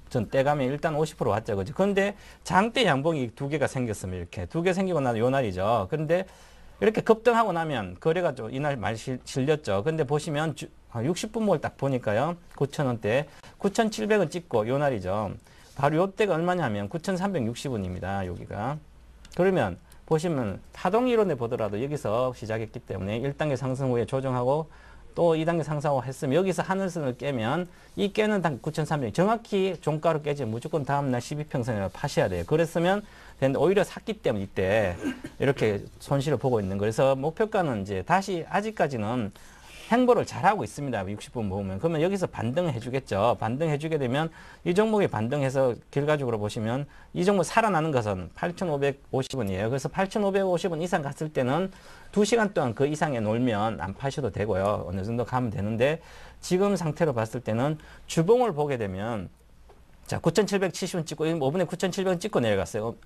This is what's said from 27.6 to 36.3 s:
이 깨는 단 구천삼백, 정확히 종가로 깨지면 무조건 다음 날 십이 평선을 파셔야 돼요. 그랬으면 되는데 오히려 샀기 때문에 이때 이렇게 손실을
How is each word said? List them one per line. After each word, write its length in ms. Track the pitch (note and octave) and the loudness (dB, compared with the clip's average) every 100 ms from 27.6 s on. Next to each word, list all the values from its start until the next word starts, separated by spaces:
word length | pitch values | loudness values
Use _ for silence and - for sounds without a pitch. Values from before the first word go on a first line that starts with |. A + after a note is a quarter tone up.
| F3 - - - | -4 -10 -12 -4
이 160 | G3+ | -2
깨는 300 | G#3 G#3+ G#3 | 2 2 2
단 180 | E3+ C3+ | 0 -2
구천삼백, 540 | D#3+ D3+ D3+ D3+ A#2+ | -4 -2 -2 0 -2
정확히 640 | G2 F#3+ A3+ - G3+ F#3+ E3 | 2 2 2 0 0 0 -2
종가로 440 | - D3+ E3 D#3 | -2 0 2 0
깨지면 280 | D3 C#3+ A2+ | 0 -2 -2
무조건 320 | A2+ D#3 D#3+ C3+ | -4 -2 -2 0
다음 260 | C#3 C#3+ | 0 0
날 100 | B2 | 0
십이 240 | - D3 D3+ | -2 -6 -4
평선을 440 | C#3+ A#2 G#2+ F#2+ | -4 -2 -2 -4
파셔야 360 | - C#3 - A#2 | -4 -4 0 2
돼요. 140 | F2+ E2+ | 0 0
그랬으면 560 | D#3 E3 E3+ E3+ G3+ G#3 - - - | 2 2 2 2 0 -2 -16 -16 -2
되는데 200 | C3+ B2 | 0 4
오히려 240 | D#3+ G3+ | 4 4
샀기 380 | F3+ - - G#3+ | 2 -4 -8 -4
때문에 220 | D3+ G#2+ | -2 -2
이때 520 | G2 - F#2+ A2 G2 F2 C#4+ - - - | -2 -2 2 4 2 0 -6 -6 -10 -2
이렇게 460 | B2+ C#3 A2+ G2+ - - | 0 2 2 0 -6 -12
손실을 380 | - - D#3+ | -2 -2 0